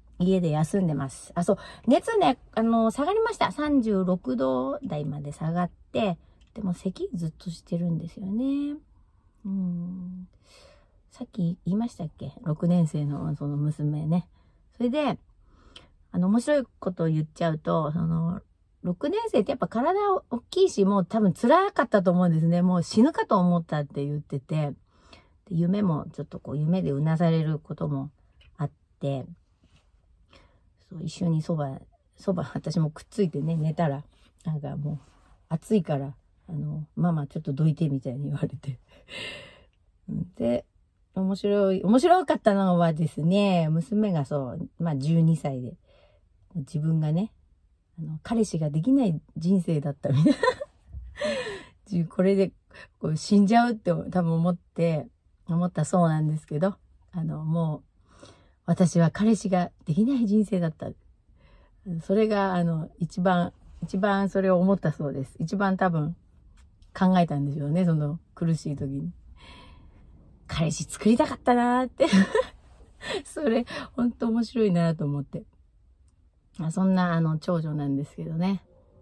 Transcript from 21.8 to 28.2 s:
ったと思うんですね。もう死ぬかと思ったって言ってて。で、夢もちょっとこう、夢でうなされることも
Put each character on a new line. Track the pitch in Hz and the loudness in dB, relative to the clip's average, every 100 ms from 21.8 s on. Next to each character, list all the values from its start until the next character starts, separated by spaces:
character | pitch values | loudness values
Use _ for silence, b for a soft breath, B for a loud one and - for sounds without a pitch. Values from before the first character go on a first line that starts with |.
っ | 277 | 2
た | 214 | 2
と | 180 | 4
思 | 180 | 4
う | 180 | 4
ん | |
で | 160 | 4
す | 165 | 2
ね。 | 175 | 4
も | 185 175 | 2 2
う | |
死 | 165 214 | 2 4
ぬ | 269 | 4
か | 330 440 | 4 0
と | 202 | 2
思 | 175 175 | 4 2
っ | |
た | 165 156 | 0 -4
っ | 143 | -4
て | 143 143 | -4 -4
言 | 147 | -4
っ | |
て | - 143 | -6 -8
て。 | - 156 147 - _ b b b b b - | -4 -2 -2 -6 _ b b b b b -6
で、 | 165 | 0
夢 | 170 202 | 0 2
も | 202 151 - | 0 -2 -4
ち | - | -10
ょ | |
っ | 147 | -12
と | 170 | -12
こ | - | -8
う、 | 139 | -4
夢 | 151 185 | 0 0
で | 165 | 0
う | 139 | 0
な | 156 160 | 0 2
さ | 170 | 2
れ | 160 | 2
る | 156 151 | 0 -4
こ | - 147 | -6 -8
と | 160 | -4
も | 139 143 - | -4 -6 -12